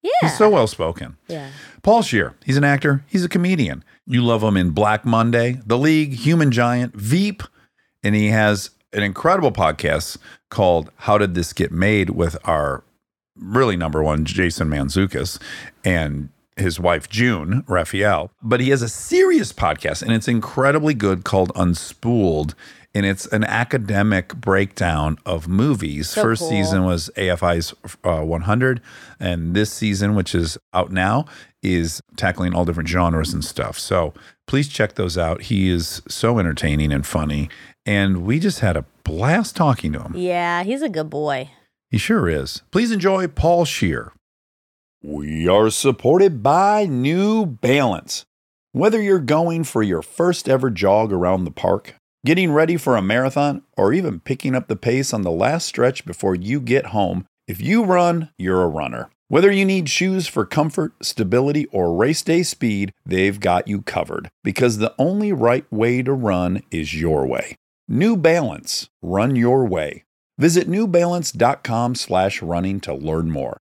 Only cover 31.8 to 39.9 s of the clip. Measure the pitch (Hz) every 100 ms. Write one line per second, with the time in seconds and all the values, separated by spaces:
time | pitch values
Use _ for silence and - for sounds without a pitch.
31.8 | 82 - _ - 92 90 90 87 87 82
32.8 | 82 90 85 80 78 - 76 - - -
33.8 | - 95 78 - - _ - 135 147 -
34.8 | 107 - 92 85 82 85 - 104 92 87
35.8 | 85 - - - 113 120 87 76 80 73
36.8 | 76 69 71 76 76 73 76 - - _
37.8 | - 101 98 92 90 143 196 - 101 80
38.8 | 69 _ - 80 120 185 220 - 156 123
39.8 | 78